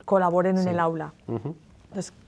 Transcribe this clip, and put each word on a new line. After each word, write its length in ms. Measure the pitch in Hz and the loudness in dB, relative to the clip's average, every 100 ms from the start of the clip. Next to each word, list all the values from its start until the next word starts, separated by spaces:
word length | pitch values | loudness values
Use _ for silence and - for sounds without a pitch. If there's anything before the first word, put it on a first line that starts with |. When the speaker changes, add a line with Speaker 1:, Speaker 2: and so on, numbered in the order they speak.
Speaker 1:
colaboren 540 | - 196 180 175 185 185 | 0 2 4 2 2 2
en 60 | |
Speaker 2:
Sí. 40 | 180 | 2
Speaker 1:
el 100 | 175 | 0
aula. 360 | 165 165 151 - - | 0 -2 -8 -12 -8
Speaker 2:
Ujú. 300 | 113 139 165 - - | -6 -6 -12 -18 -20
Speaker 1:
Entonces, 280 | - 196 - - | -12 -10 -10 -14